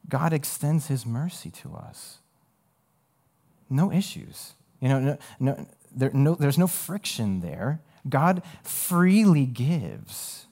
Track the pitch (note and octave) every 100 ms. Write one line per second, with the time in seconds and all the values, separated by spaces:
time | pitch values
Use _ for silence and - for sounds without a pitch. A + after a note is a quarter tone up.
0 | - C3+ D#3+ D#3 - - D3 D#3 C#3 C3+
1 | A2 A#2 E3+ - - - - - - -
2 | - - _ _ _ _ _ _ _ _
3 | _ _ _ _ _ _ _ C3 F#3+ F3
4 | F#3+ - - - - _ _ _ C3 C3+
5 | C3+ D3 - - C3 - - _ _ B2+
6 | C3+ C3+ C#3+ E3+ C#3+ C#3 F3+ - - G3+
7 | - - G#2+ F#2+ E2+ D2 A2+ D#3 _ _
8 | C3+ C3+ E3 F#3 - - - - - F3
9 | F3+ G3+ G#3 D3+ C3 B2 C3 E3+ E2+ A1
10 | - - - - -